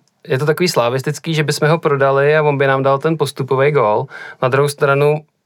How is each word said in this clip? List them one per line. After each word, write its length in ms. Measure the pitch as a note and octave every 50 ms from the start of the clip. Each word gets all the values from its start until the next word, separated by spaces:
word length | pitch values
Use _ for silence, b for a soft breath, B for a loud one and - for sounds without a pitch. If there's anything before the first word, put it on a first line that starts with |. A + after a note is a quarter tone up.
| _ _ _ _ - -
je 120 | D3 C3
to 60 | D3
takový 240 | D#3 D#3 - F3+ F3
slavistický, 640 | - C3 A#2 A#2+ B2 C3 B2+ D3+ D3 - - E3 D#3+
že 100 | D3+ D3+
bychom 260 | C#3 D3 - D3+ D3
ho 100 | E3 E3
prodali 580 | - D#3 C#3+ C3+ C#3 C#3 C#3 C#3 C#3 D3 D3+ D#3
a 60 | D3+
on 140 | D3 C#3+ C3+
by 100 | C#3+ C#3
nám 160 | C3+ C3+ C3+
dal 140 | C3+ C#3 C3+
ten 200 | C3+ D#3+ E3 D3+
postupový 540 | D3 C#3 - - C3 B2 C3+ C3 C3+ D3+
gól. 340 | D3+ C#3+ A#2 G#2+ G#2+ A#2 C#3 B B B B B B B
Na 60 | C3 B2+
druhou 200 | B2 C3+ C#3+ C#3
stranu, 520 | C#3+ - D3 C#3 C#3 C#3 D3 D3 D3+ D3+ - _ _ _ _